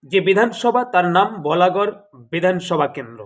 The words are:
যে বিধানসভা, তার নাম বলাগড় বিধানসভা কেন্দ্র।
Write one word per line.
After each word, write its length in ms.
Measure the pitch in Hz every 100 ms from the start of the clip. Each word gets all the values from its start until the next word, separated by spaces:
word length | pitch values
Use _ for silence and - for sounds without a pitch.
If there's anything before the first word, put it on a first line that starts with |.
যে 140 | 135 190
বিধানসভা, 600 | 175 196 233 - 240 240
তার 220 | 247 185 180
নাম 180 | 175 208 220
বলাগড় 500 | 147 160 185 185 208 - _ 131 117
বিধানসভা 560 | 165 180 185 - 165 147
কেন্দ্র। 320 | 147 120 117